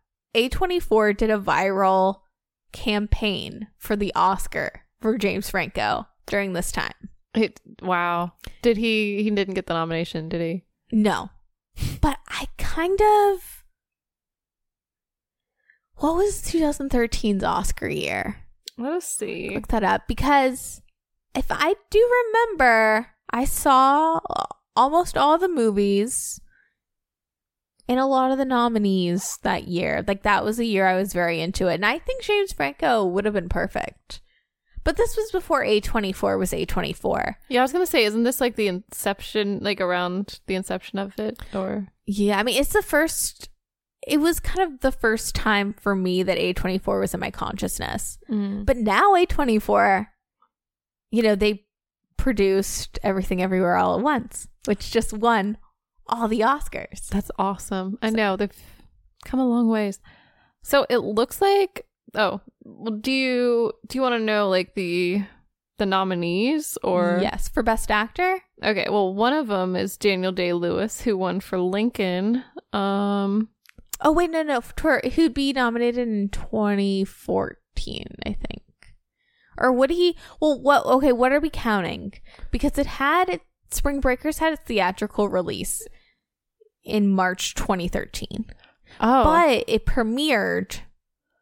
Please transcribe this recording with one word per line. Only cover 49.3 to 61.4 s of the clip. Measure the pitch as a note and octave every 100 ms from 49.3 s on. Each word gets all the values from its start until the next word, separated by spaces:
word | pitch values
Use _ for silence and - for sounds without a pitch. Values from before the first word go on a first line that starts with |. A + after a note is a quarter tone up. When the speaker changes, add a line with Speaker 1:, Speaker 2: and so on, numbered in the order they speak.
| - C4+ G#3+ - G3+ G3+ G3 G#3+ _ _ _ _ _ _ _ _ _ -
Speaker 1:
you | G#3+
know, | A3 G3+
they | G#3 G3+ _ _ _ _ _ -
produced | C4+ G3+ G3 F#3+ G3+ - - -
Everything | G3+ F#3+ F#3 F#3
Everywhere | F#3 F#3 F3+ F3+
All | F#3 F3+
at |
Once, | C4+ C4+ - - - _ -
which | G3+ -
just | A3+ A3+
won | G#3+ A#3 A3 G3+ A3 - _ _ _ -
all | A#3 A3+
the | A3+
Oscars. | A3+ C#4+ - - - - -
Speaker 2:
That's | G3 - -
awesome. | F#3+ F#3+ - F#3+ F#3 G#3
I | A3
Speaker 1:
So | A3
Speaker 2:
know, | G3+ F#3+
they've | G3+ - - - - _ _ _ -
come | C4
a | B3+
long | A#3 A3+
ways. | A3 G#3 G3+ - - _ _ _ _
So | - C#4 -
it | A#3
looks | - G#3+ C4 -